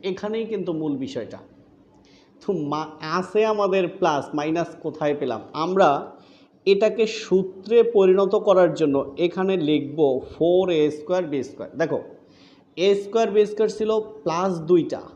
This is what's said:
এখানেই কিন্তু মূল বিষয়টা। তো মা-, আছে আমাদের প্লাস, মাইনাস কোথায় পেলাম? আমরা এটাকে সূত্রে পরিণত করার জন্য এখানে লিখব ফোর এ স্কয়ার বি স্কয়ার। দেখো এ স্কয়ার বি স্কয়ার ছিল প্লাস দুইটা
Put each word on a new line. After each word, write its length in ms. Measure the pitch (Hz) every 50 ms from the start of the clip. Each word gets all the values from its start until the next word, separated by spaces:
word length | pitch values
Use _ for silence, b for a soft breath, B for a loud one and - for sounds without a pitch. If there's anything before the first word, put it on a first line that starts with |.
| - 190
এখানেই 360 | 185 185 - 208 220 226 226 220
কিন্তু 200 | 226 196 180 175 165 156
মূল 140 | 156 151 143 131 135
বিষয়টা। 340 | - - 131 107 92 - - - - - _ _ _ _ _ _ _ _ _ b b b b b b b _
তো 80 | - - 196 165 151 143
মা-, 220 | 147 151 156 156 - - 156 156 160
আছে 240 | 180 185 185 - 214 220 220 214
আমাদের 300 | 208 202 190 185 190 185 170 175 -
প্লাস, 240 | 180 165 151 143 135 - - 151
মাইনাস 300 | 147 156 160 170 165 - - - -
কোথায় 300 | 160 - - 156 147 147 147
পেলাম? 220 | 143 127 117 110 104 - - 147 160
আমরা 240 | 175 185 196 190 156 139 147 185 - - B B B B B B B B _ _
এটাকে 360 | 190 196 196 214 214 - - 220 214 - - -
সূত্রে 520 | - 180 190 190 185 - - - 208 226 233 226 - -
পরিণত 380 | 208 190 185 185 196 196 190 196 208 208
করার 240 | 214 190 185 180 170 156 147
জন্য 160 | 160 147 139 139 135 - - - 170
এখানে 280 | 175 175 185 190 190 190 185 156 147
লিখব 300 | 151 143 135 135 139 156 156 143 135 131 - - -
ফোর 320 | - 156 170 175 185 190 185 175 156
এ 20 | 151 151 151
স্কয়ার 260 | 151 - - 180 185 180 156
বি 80 | 143 139 123 135
স্কয়ার। 200 | - - - - - 123
দেখো 180 | 165 156 151 117 - - - - _ b b b b b b b b b _
এ 120 | - 175 196 202 196
স্কয়ার 280 | 196 202 - 226 226 214 196
বি 60 | 214 208 208
স্কয়ার 180 | 208 - 220 202 208 -
ছিল 120 | 220 214 220 220 214 - - - -
প্লাস 260 | 170 160 170 185 196 185 165 160 156
দুইটা 320 | 180 175 147 120 - - - - -